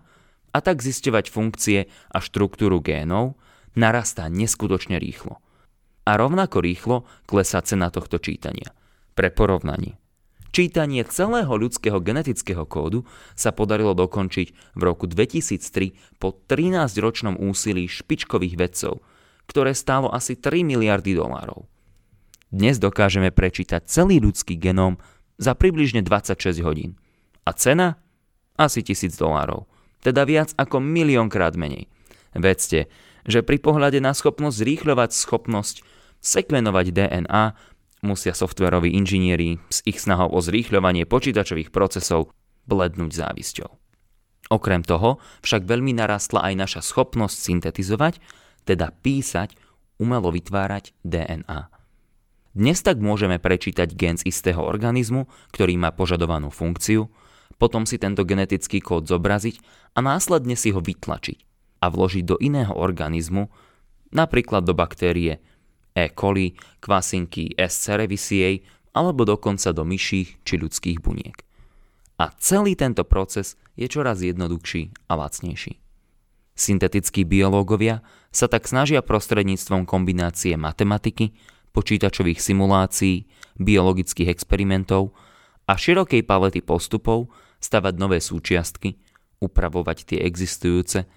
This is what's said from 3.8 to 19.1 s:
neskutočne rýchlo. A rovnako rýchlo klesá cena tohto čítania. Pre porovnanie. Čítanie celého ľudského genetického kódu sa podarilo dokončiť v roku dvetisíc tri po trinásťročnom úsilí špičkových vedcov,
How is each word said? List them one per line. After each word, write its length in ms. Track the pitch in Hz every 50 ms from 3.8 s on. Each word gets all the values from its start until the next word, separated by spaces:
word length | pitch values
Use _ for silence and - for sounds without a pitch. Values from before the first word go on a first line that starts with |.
| 113 113 113 120 104 - - - 82 80
neskutočne 680 | 85 95 113 110 - - 107 95 95 90 - - 92
rýchlo. 420 | 80 - - - - - - - - _ _ _ _ _ _ _ _ _ _ _ _ -
A 160 | 101 104 104
rovnako 400 | 117 139 175 190 190 - - 92
rýchlo 360 | 85 87 90 - - 110 127 120 - - - _ -
klesá 360 | - 101 101 92 - - 90 -
cena 240 | - 104 95 90 87
tohto 320 | - 90 - - - 82
čítania. 520 | - - - - - - - - - - _ _ _ _ _ _ _ _ -
Pre 160 | - 92 90
porovnanie. 640 | - - 107 95 95 90 - 76 73 - - - - - _ _ _ _ _ _ _ - - - -
Čítanie 480 | 180 180 170 - 165 151 143 139 123 113 -
celého 400 | - - 185 220 240 240 190 135
ľudského 480 | 120 107 113 123 - - - 110 104 95
genetického 640 | 82 95 117 151 160 139 104 - - - 90 85
kódu 400 | 76 - - 80 76 82 104 123 123 - - - - - -
sa 160 | - - 120
podarilo 400 | - - 107 101 110 107 107 104
dokončiť 880 | 92 90 92 92 - 104 95 92 - 95 87 - - _ - _ - -
v 40 | 87
roku 240 | 90 85 - - 87
dvetisíc 560 | 85 92 - - - 165 - - 104 - - - -
tri 240 | 98 95 92 - _ _ _ _ -
po 80 | - 95 - - _
trinásťročnom 960 | - 135 143 170 185 185 175 151 117 95 104 104 117 113 - 117 104 92 -
úsilí 480 | 98 98 98 - - 107 95 92 90 90
špičkových 640 | - - - - 156 - - - - 98 90 87 87
vedcov, 480 | 85 90 90 - - - 90 87 - _ _